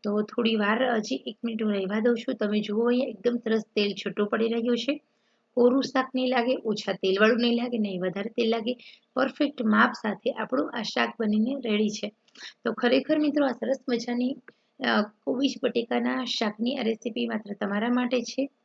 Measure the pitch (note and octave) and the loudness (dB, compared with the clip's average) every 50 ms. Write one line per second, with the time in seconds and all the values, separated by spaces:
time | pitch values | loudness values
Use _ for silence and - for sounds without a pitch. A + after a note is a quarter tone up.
0 | - G#3+ G#3 G#3 G#3+ G#3+ - - A#3 A3+ A3+ G#3+ G#3 G3+ G#3+ A#3 C4 B3+ A#3+ A3 | -4 -2 -2 -2 -2 -2 -2 0 0 2 2 2 2 2 2 2 2 0 0 -2
1 | G#3+ - C4 C4+ - B3 G#3+ _ - A#3 A3+ A3 A3+ G#3+ G#3 G3 F#3+ F#3 G#3 A3 | -2 -2 -6 -6 -6 -10 -12 _ -8 -6 -4 -2 -2 -2 0 0 -2 -2 -2 0
2 | A3 A#3+ A#3+ A3+ A#3 - C4 - A3 G3+ G#3+ G#3+ G#3 - G#3 G#3+ A#3 A#3+ B3 B3 | 2 2 2 2 0 -6 -4 -2 -2 0 0 0 0 0 -2 0 2 2 2 2
3 | C4+ - - - - A#3+ A#3+ A#3 - A#3 A3 A3 G#3+ _ _ G#3+ G#3 G3+ G3 G3 | 0 -2 -4 -2 -2 -2 -2 -2 -2 0 0 0 0 _ _ 0 0 0 -2 -4
4 | - G3+ F3 - G#3 G#3 - A3 A3 A3+ A#3 A#3 A3+ B3 A#3+ A#3 A#3 - D4 D4+ | -6 -6 -2 -2 -2 0 0 0 0 0 0 0 0 0 0 0 0 -2 -4 -4
5 | _ _ _ _ _ _ _ _ _ _ _ - A#3+ B3 B3 C#4 C4 - - C4 | _ _ _ _ _ _ _ _ _ _ _ 4 4 6 6 4 0 0 0 -2
6 | B3+ B3+ - B3+ B3+ B3+ B3+ B3+ A#3 B3 B3+ - - A3+ G#3 G#3 - - F#3+ - | -2 0 -2 -2 0 2 2 2 2 2 0 0 0 -2 -4 -2 -2 -4 -4 0
7 | - F#3+ F#3+ G3 G#3+ A3 B3 A3+ A#3+ A#3+ A#3+ A#3 A#3+ B3 A#3 A3+ G#3 G3+ F#3+ F3+ | 0 0 4 6 6 6 6 4 2 2 2 2 0 -2 0 -2 -2 -2 -2 -2
8 | F3+ F#3 F3 G3 G3+ A3+ - - A#3 A3 A3+ A3+ G#3+ A#3 B3 - - - - _ | -2 -2 -2 -4 -6 -6 -2 0 0 2 2 0 -2 -4 -6 -6 -10 -20 -20 _
9 | _ _ _ - C4 C4+ - - D4+ C#4 - - A#3 G#3+ G#3+ G#3+ A#3 B3 B3 - | _ _ _ 0 0 0 0 -2 -2 -2 0 -2 0 4 6 6 4 4 2 -2
10 | - A3 G3+ - _ - - - A3 - B3+ C4+ D4+ D4+ - B3 G#3+ - - B3 | -4 -6 -6 -2 _ -4 -4 -4 -6 -2 -2 -2 -2 -2 -4 -6 -8 -4 -2 0
11 | A#3 A3 A3 _ A3+ G#3 G#3 G#3+ A3 B3 C#4 C#4 B3 A#3 G#3+ G#3 G#3+ G#3 G#3 - | -2 -2 -2 _ -2 0 2 2 2 0 -2 -4 -2 -2 0 2 0 0 -2 -4
12 | - G#3+ _ _ _ _ _ - - - - _ _ A#3 A3 - - A#3+ B3 C4+ | -8 -10 _ _ _ _ _ -18 -18 -18 -18 _ _ -6 -4 0 2 4 4 4
13 | C4+ - D#4 D#4 D4+ D4 C#4 D4 C#4+ C4 A#3+ - A3+ A3 C4+ C4+ _ - B3 A#3 | 4 2 2 2 2 2 2 2 2 0 0 -2 -2 -2 -2 -4 _ -2 -2 -2
14 | A#3+ - A#3+ A#3+ B3 B3+ C#4+ - _ - _ _ _ _ _ _ C4 - A3+ G#3+ | -2 -4 -2 -2 -2 -2 -4 -6 _ -20 _ _ _ _ _ _ 0 2 2 2
15 | G#3 G#3+ _ _ _ C4+ C4+ A#3+ C#4 C4+ A3 - - A#3+ A3 A#3+ A#3 - A#3+ A#3+ | 2 0 _ _ _ -2 -2 0 0 -2 -2 0 -2 0 0 0 -2 0 -2 0
16 | A#3 B3 B3+ C4 B3+ B3 - - A#3+ G#3 G#3 - A3 B3 C#4 C#4+ A#3+ A3 A3+ A3 | 0 0 -2 -2 -4 -4 -4 -2 -2 -4 -2 -2 -4 -4 -2 -2 -2 -2 -2 -2
17 | - A#3+ A3 A#3+ A#3+ A3+ A3+ G#3+ G#3+ G3+ G3+ - G#3+ G3 G3+ G#3 A3 B3 A#3+ B3 | -6 -8 -4 -4 -4 -4 -4 -6 -6 -8 -8 -6 -4 -2 -2 -2 0 0 0 0
18 | B3 B3 C4 B3 A#3+ - - - C4+ C#4 _ _ | 0 0 -2 -2 -4 -4 -4 -4 -4 -4 _ _